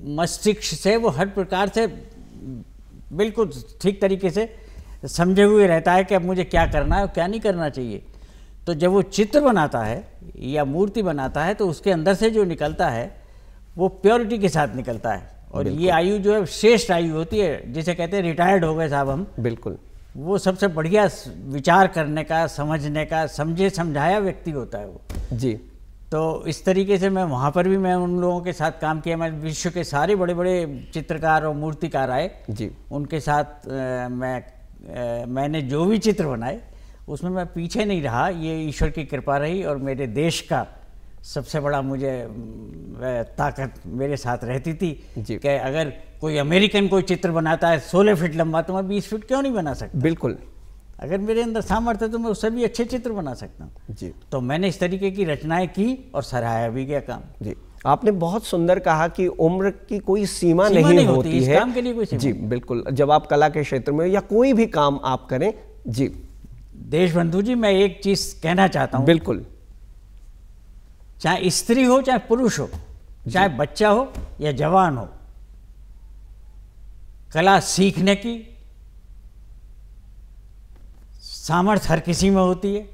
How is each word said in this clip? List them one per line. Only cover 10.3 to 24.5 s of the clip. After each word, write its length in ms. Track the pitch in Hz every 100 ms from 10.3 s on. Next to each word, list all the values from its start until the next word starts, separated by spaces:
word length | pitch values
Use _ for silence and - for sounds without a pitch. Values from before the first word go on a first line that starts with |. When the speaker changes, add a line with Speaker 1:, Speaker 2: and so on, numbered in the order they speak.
| -
Speaker 1:
या 260 | 127 147
मूर्ति 380 | 139 156 202 220
बनाता 420 | 180 147 131 143
है, 100 | 165
तो 140 | 214 190
उसके 220 | 143 196
अंदर 240 | 170 170
से 160 | 190 220
जो 140 | 220
निकलता 440 | 185 160 151 156 165
है, 280 | 117 - - - - - - - 170
वो 120 | 185
प्योरिटी 500 | - 202 240 214 233
के 100 | 190
साथ 200 | 156 139
निकलता 380 | 123 123 110 113
है। 180 | 95 - - -
और 100 | -
Speaker 2:
बिल्कुल। 180 | - 151
Speaker 1:
ये 80 | 180
आयु 280 | 165 180 208
जो 160 | 202
है, 120 | 214 175
श्रेष्ठ 440 | - 214 226 -
आयु 240 | 170 170
होती 240 | 156 165 214
है, 340 | 180 123 -
जिसे 220 | 151 160
कहते 220 | 170 170 202
हैं 60 |
रिटायर्ड 420 | 170 160 175 196
हो 100 | 160
गए 140 | 160 156
साहब 200 | 143 135
हम। 180 | 139 202 -
Speaker 2:
बिल्कुल। 380 | 117 113 107 - - - - 131
Speaker 1:
वो 220 | 160 196
सबसे 280 | 190 185 202
बढ़िया 420 | 160 160 208 196
स-, 260 | - 139 90
विचार 420 | 135 139 147 180 190
करने 380 | 165 147 156
का, 220 | 151 160 156
समझने 580 | - 147 156 147 151
का, 220 | 151 160 156
समझे 440 | - 156 165 190
समझाया 480 | 170 170 143 156 208
व्यक्ति 320 | 190 - 170